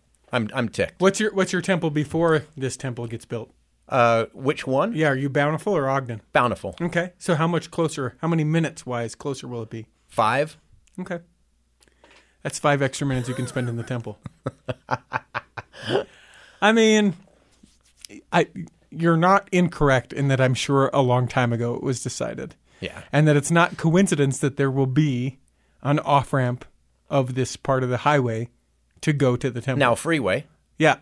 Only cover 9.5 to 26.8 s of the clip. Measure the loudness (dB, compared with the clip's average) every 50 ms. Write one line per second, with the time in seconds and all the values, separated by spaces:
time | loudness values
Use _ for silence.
9.5 | -10 -10 -10 -10 -12 -14 -14 -16 _ _ _ _ -2 0 2 2 2 0 0 -2
10.5 | -6 -14 _ _ _ _ _ _ _ -14 -10 -10 -10 -10 -12 _ _ _ _ _
11.5 | _ _ _ _ _ _ _ _ _ _ _ _ _ _ _ _ _ _ -10 -10
12.5 | -8 -2 0 0 2 2 0 -2 -2 -4 -4 -2 -2 -2 -4 -4 -6 -6 -6 -6
13.5 | -4 -4 -4 -4 -4 -6 -6 -6 -8 -8 -8 -10 -14 -14 -18 -20 -20 _ -12 -12
14.5 | -12 _ _ -12 -12 -12 _ -6 -6 -6 -4 _ -8 -8 -8 _ -10 -12 -12 _
15.5 | _ -18 -18 _ -18 -14 -6 -2 -2 -2 -2 -6 -12 -20 -20 -20 -20 -20 -20 -20
16.5 | _ _ 2 4 6 6 6 6 6 4 4 2 0 -4 -10 _ _ _ _ _
17.5 | _ _ _ _ _ _ _ _ _ _ -20 -20 -20 -20 -8 _ 0 0 0 0
18.5 | -4 -12 -14 -14 _ _ _ _ -6 -2 0 2 4 4 4 4 4 4 2 0
19.5 | 2 2 2 2 0 2 2 4 4 2 0 -2 -4 -2 0 2 2 4 2 2
20.5 | 2 0 0 2 2 4 4 4 2 2 2 4 2 2 0 0 0 0 0 0
21.5 | 0 -2 -2 -4 -4 -4 -4 -4 -4 -4 -6 -10 -8 -6 -6 -6 -6 -8 -12 -12
22.5 | -14 _ _ _ _ _ -12 -12 -12 -14 -8 -2 2 4 4 6 4 4 2 2
23.5 | 2 2 2 2 0 -2 0 2 4 4 4 4 2 0 0 0 0 -2 -2 -2
24.5 | -2 0 -2 0 0 0 0 2 2 2 2 2 0 -2 -4 -6 -8 _ _ _
25.5 | _ _ _ _ _ _ -2 0 0 0 2 2 2 2 2 2 0 0 2 0
26.5 | -2 -4 -10 -16 _ _